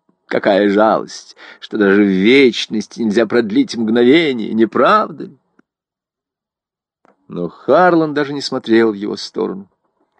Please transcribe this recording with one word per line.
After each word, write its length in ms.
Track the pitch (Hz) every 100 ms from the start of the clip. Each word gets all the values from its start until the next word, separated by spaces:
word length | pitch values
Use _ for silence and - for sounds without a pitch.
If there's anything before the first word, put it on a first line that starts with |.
| _ _ _
Какая 440 | 123 - 98 104
жалость, 640 | 101 110 82 - - - - - -
что 160 | - 110
даже 260 | 98 101
в 60 | 101
вечности 920 | 92 104 135 131 101 - 110 - -
нельзя 240 | 113 101 110
продлить 500 | 120 113 120 127 113
мгновение, 800 | 110 120 123 160 160 123 98
не 100 | 110
правда 600 | 113 113 151 214 214 139
ли?" 120 | - 139 _ _ _ _ _ _ _ _ _ _ _ _ _ _ _ _ _ _ _
Но 200 | 85 87
Харлан 640 | - - 147 180 170 156
даже 180 | 143 139
не 80 | 143
смотрел 520 | - 131 - 113 113
в 20 |
его 200 | 101 101 98
сторону. 500 | - - 98 95 98 _ _ _ _ _